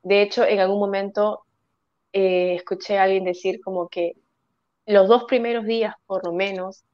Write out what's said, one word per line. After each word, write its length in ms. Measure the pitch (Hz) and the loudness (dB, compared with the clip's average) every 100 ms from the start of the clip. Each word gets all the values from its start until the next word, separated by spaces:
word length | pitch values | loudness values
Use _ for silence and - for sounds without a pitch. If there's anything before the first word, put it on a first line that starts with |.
de 200 | 180 202 | 4 2
hecho, 220 | 202 247 | 4 2
en 160 | 226 202 | 2 2
algún 180 | 185 202 | 2 0
momento, 600 | 202 196 202 202 208 214 _ _ _ _ _ _ _ | 0 -2 -4 -2 -2 -2 _ _ _ _ _ _ _
eh, 420 | 196 190 180 180 | 0 2 2 0
escuché 440 | 175 - 185 - 196 | -2 -6 -10 -4 0
a 40 | |
alguien 200 | 190 190 | 2 2
decir 360 | 185 180 190 - | -2 -4 -6 -6
como 260 | - 185 170 | -8 -8 -8
que 240 | 180 170 - _ _ _ _ _ _ - | -4 -6 -6 _ _ _ _ _ _ 2
los 220 | 202 190 | 4 6
dos 160 | 240 | 4
primeros 400 | 240 254 233 233 214 | 4 -2 0 -4 -2
días, 280 | 226 214 - _ | -2 -4 -6 _
por 180 | 190 | -6
lo 80 | 175 | -4
menos 520 | 170 196 190 185 190 _ | -4 -4 -4 -10 -14 _